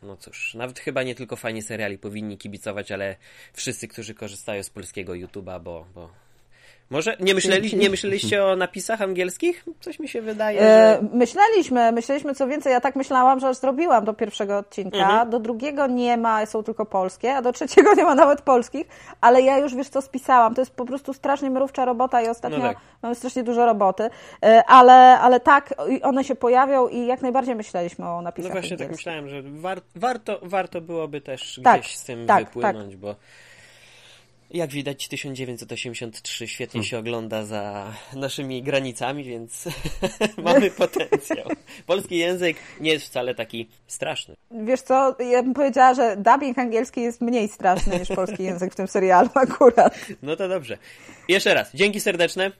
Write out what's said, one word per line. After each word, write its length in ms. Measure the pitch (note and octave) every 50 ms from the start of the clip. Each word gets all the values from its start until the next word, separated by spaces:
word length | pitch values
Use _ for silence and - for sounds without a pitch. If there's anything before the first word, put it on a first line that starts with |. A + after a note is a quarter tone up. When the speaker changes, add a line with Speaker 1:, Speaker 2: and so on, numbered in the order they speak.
| -
Speaker 1:
no 140 | G2+ G2
cóż, 380 | F#2 - - - - - - -
nawet 240 | A2+ A#2+ B2+ B2+ -
chyba 240 | - - C#3 C3+ C3
nie 120 | B2+ B2
tylko 220 | - C3 A2+ -
fani 260 | A#2 - A#2+ A2 A2 G#2+
seriali 360 | - A#2 G#2+ A2 G2+ G2 G2
powinni 400 | _ G#2+ G2+ G#2+ G#2+ G#2+ G2+ G2
kibicować, 540 | - G#2+ G2+ G2 - A2 G2+ G2+ G2+ - G#2
ale 240 | F#2+ G2 G2 F#2+ - _ - - - - - _
wszyscy, 360 | - - - A#2+ - - A2+
którzy 260 | - - A2+ G#2 A2
korzystają 480 | _ A2+ G#2 G2 G2 - - G#2+ G2+ G2
z 80 | -
polskiego 420 | _ G#2+ F#2+ - - G#2+ F#2+ F2 F2+
YouTube'a, 480 | F2+ F2+ F2+ - G2+ F#2+ F#2 F#2 F2+
bo, 240 | E2 F2 E2+ E2 E2 F2 F#2
bo 140 | F2+ E2+ E2+ _ _ _ _ _ _ _ _ _ _ _ - - _ _ _
może 260 | B2+ C#3+ D#3+ A3 A3+ -
nie 140 | F#3+ F#3+ G3
myśleli-, 280 | F#3+ F3+ F#3+ F#3 F#3+ G#3 A3
Speaker 2:
Dzięki. 60 | G3+ F#3+ G3+
Speaker 1:
nie 60 | G3+
myśleliście 540 | F#3+ F#3 - G3+ G3 G#3 G#3 G#3+ G3+ G3+ G3
o 120 | F#3+ F#3+
napisach 460 | F#3 F#3 F3+ - G3 F3+ - A3+ A3 G#3+
angielskich? 600 | F#3+ F#3+ F3 F#3 F3+ F3+ - - F4 F4 - _ - D#4+ _
Coś 180 | - F#4 D#4 -
mi 100 | D#4 C#4
się 140 | - A#3+ A3
wydaje, 380 | A3 A3 G#3+ G#3+ G#3+ G#3 G3+
Speaker 2:
E, 20 | G#3 A3 A3 A3 A3 A3 A3 - G3+
Speaker 1:
że 60 | G#3+ G3
Speaker 2:
myśleliśmy, 800 | A#3+ B3 A#3 - F4 G4+ A4 A4+ G#4 D#4 - B3+ B3 A#3+ A3+ A#3
myśleliśmy, 420 | A#3 A#3 - C#4 D4 C#4+ D4+ C#4
co 120 | - C#4 B3
więcej, 240 | C#4 D4+ C#4 C#4+ B3+
ja 80 | B3
tak 160 | A#3+ C#4 C4+
myślałam, 440 | C4+ C4 - C#4+ B3+ B3+ B3+ C4+ C4
że 80 | C4 C4+
aż 80 | B3+
zrobiłam 480 | B3 - C4 C4 B3+ E4 F4+ C#4 A3+ G3+
do 100 | G#3 G#3+
pierwszego 440 | - A#3 G#3 - - G#3+ G3 G3+ G3+
odcinka, 380 | G#3 _ - - G3 F#3+ F#3 G3+
Speaker 1:
Mhm. 320 | G3 G3 G3+ A3 A#3 A#3
Speaker 2:
do 100 | A3 A#3+
drugiego 460 | G#3+ A3 B3 A3 A#3 D4 D4 C#4 C#4+
nie 300 | C4+ B3 B3 A#3+ A#3+ A#3+
ma, 300 | A#3 A3+ A3+ A3 G#3+ G#3+
są 160 | G#3+ - A3+ G#3+
tylko 240 | A3+ A3 _ A3
polskie, 500 | G#3+ - G3 F#3 F#3 - - - A#3 C#4
a 60 | C#4 A#3+
do 100 | B3 B3
trzeciego 420 | - D#4+ C4+ - - D#4 G#4 G#4
nie 100 | - D#4
ma 100 | F4 D4
nawet 280 | C4 E4 C#4 C#4+ C#4+ -
polskich, 440 | - C4 A#3+ A#3 - _ C#4 E4 _ - - - - - _
ale 220 | - A#3 B3 B3+ C4
ja 160 | C4 C#4 C4+
już, 160 | C#4+ D4 B3
wiesz 140 | B3 C#4 -
co, 140 | - C4+ C4+
spisałam, 520 | - - C4 - - C4+ B3+ A#3 A3+ A#3+
to 60 | B3
jest 100 | C4 B3+ _
po 120 | - B3+
prostu 280 | A#3+ B3 C#4 - - C4+
strasznie 380 | - - C#4+ C#4 C#4 C#4+ C4+
mrówcza 340 | C4 C4 C#4 C4+ - - C4
robota 380 | B3+ B3 A#3 B3+ C4 - A#3+ A#3
i 60 | A3+
ostatnio 300 | A#3 A#3 - - D#3 -
Speaker 1:
No 60 | B3
tak. 120 | A#3+ - - _ _ _ _ -
Speaker 2:
mamy 120 | A#3 A#3+
strasznie 280 | A#3+ - B3+ - C4 B3
dużo 240 | A3+ B3 A#3 A#3+
roboty, 440 | A#3 A3 G#3 G#3 F#3+ F#3+ - G#3+ A3+ - - - - - - -
e, 200 | G#3 A3+ A3+ -
ale, 520 | - B3+ C4 B3+ B3 B3+ B3+ B3+ B3+ B3+ -
ale 220 | - B3 B3+ B3
tak, 340 | B3 - D4 C#4 C#4+ - - - D3 D#3+
i 120 | B3+ C4+ -
one 220 | C4+ B3+ C4 C4+
się 100 | C4+ C4+
pojawią 540 | - - A#3+ B3 B3+ C4+ C4+ C#4 C4+ B3+ -
i 180 | - A#3 A#3+
jak 160 | A#3 B3 B3 -
najbardziej 320 | B3+ A#3+ C4 B3 B3 B3
myśleliśmy 540 | A3 G#3+ - - F#3 F3 E3+ - - F3+ F3
o 140 | E3+ E3+ F3
napisach 260 | F3 E3+ - E3+ F3+ F3
Speaker 1:
No 60 | F#3+
właśnie 160 | F3 E3+ F#3
tak 100 | E3 -
Speaker 2:
angielskich. 200 | D3 E3+ D3+ -
Speaker 1:
myślałem, 220 | F3 E3 D#3 D3 C#3
że 140 | C#3 C#3+ C3+ C#3 C#3+ D3+
war-, 220 | D#3+ F#3 F#3+ F#3 _ _ _
warto, 420 | F3 F#3+ B3 B3+ A#3+ _ - G#3 F#3 -
warto 380 | F3+ F#3 G3 F#3 F3 - F3+
byłoby 400 | E3 E3 E3+ E3 D#3+ D#3 C#3+ D3
też 400 | C#3 - C3+ B2+ - - - - C3+
Speaker 2:
Tak, 160 | A3 A3 D3
Speaker 1:
gdzieś 160 | A#2+ - -
z 80 | - -
tym 220 | - B2+ A#2 A#2
Speaker 2:
tak, 180 | A#2 G#3+ F#3+ A#2
Speaker 1:
wypłynąć, 460 | - - A#2+ A2+ - F#3+ A2 G#2 G2
Speaker 2:
tak. 100 | G2 F#2+
Speaker 1:
bo 140 | G2 G2+ G#2 - _ _ - - - - - - - - - _ _ _ - - - - - - _ _ _ _ _ _
jak 200 | - E3+ E3+ D3+
widać, 380 | C3+ C#3+ C#3 C#3 C#3+ - - -
tysiąc 280 | - C3+ - D3 C3+
dziewięćset 360 | B2+ C3 B2 B2 A2+ A#2+ A2 A#2+
osiemdziesiąt 500 | A#2 - B2+ A#2 - B2+ A#2 A2 - _
trzy 260 | - - - A#2 A2
świetnie 300 | - - B2+ A#2 - B2
Speaker 2:
Hmm. 40 | G#2 G2
Speaker 1:
się 100 | - A#2
ogląda 460 | A2 A2+ A#2 A#2 A2+ A2 A2 A2 G#2+
za 480 | G#2 A2 G#2+ G2+ G#2 G2+ G2+ G2+ G2 G#2+
<laughs> 240 | G#2 - - C3+
naszymi 460 | C3+ C#3 C3+ - - C#3+ C3 C3 B2+ B2
granicami, 640 | C#3 C#3+ C#3 C3+ C3 A#2+ - C3 A#2+ C3+ D3 C#3+
więc 440 | B2+ A#2+ A#2 A#2 A#2 - - - F3 D#3 - - D#3 - -
<laughs> 460 | - F#3 - - A3 G#3+ - - D#3+
mamy 260 | E3+ E3+ F#3 G#3 F#3+
potencjał. 760 | - - F3+ E3+ - - D#3+ - - - - - D#4+ - - - D#4+ - _ - - - -
Polski 320 | - E3+ G3 F#3+ - F#3 E3+
język 380 | E3 F3 F3+ F#3 F3 E3+ D#3+ - - - - -
nie 100 | C#3+ D#3+ D#3
jest 140 | D3 -
wcale 280 | - - C3 B2 B2 B2+
taki 340 | A2+ A#2 A2+ - A2+ A2+ _ _ _ _
straszny. 480 | _ - - - D3 C3 B2+ - - - _ _ _
Speaker 2:
Wiesz 300 | A#3+ A3+ A3 G#3+ C4 B3+
co, 360 | - - C4 C4+ C4+ C4+ C4 - B3 B3
ja 120 | B3 B3 B3
bym 120 | C4 B3
powiedziała, 400 | B3+ D4 C#4 A#3 - B3+ C4 B3+
że 220 | B3+ C#4 A#3 G3+
dubbing 420 | G3+ G3 A3+ A#3+ C4+ D4 C#4 B3+ C4+
angielski 420 | B3 A#3+ G#3+ A3 C4 - - - A#3+
jest 180 | A#3 A#3 -
mniej 280 | B3 A#3 B3 B3 G#3 G#3+
straszny 500 | - - - F#3+ F3+ F#3+ - - F#3+ F3
niż 100 | F3+ -
polski 340 | F#3+ F#3 F#3 F#3 G#3 - F#3+
Speaker 1:
<laughs> 40 | F#3
Speaker 2:
język 220 | F#3 F3 F3+ F#3 -
w 40 |
tym 120 | - F#3+ F#3+
serialu 400 | - G#3+ F#3 F#3 F#3 A3+ C4+ A#3+ -
akurat. 640 | C#4 C4 - - - D4 B3 A#3+ - F#3 - - - - - F#3+ _ -
Speaker 1:
No 140 | C3+ D#3+
to 120 | E3 G3 F#3
dobrze. 300 | F#3 F#3 C#3+ A2+ A2 - _ - - - - - - - - -
Jeszcze 260 | E3+ G3 - G#3+ F#3
raz, 160 | C#3 G#2+ - -
dzięki 260 | C3 F#3+ G#3 G3+ G#3
serdeczne. 500 | - A3 F#3 E3+ E3+ E3 - F#3 F#3 G3 F#3+ _